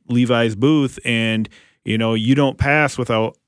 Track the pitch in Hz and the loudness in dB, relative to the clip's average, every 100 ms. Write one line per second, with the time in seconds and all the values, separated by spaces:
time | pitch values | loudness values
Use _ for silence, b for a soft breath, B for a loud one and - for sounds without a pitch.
0 | - 120 123 120 117 104 139 156 131 - | -2 0 2 2 0 0 2 2 0 -4
1 | 123 113 113 110 107 b b b - 110 | -4 -2 -2 -2 -6 b b b -6 -2
2 | 113 113 113 135 139 - 143 151 143 - | 0 0 2 2 2 0 0 2 0 -2
3 | 123 113 113 - | -2 -2 -2 -6